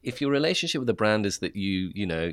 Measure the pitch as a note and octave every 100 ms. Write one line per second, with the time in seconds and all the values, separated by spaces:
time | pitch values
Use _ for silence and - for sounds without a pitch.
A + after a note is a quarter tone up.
0 | B2+ A#2+ C#3 C#3 D#3+ F#3 E3+ D3 B2 G2
1 | G#2+ G#2+ G2+ - F#2 G2+ G2 F#2+ F#2 G2
2 | G2 E2 E2+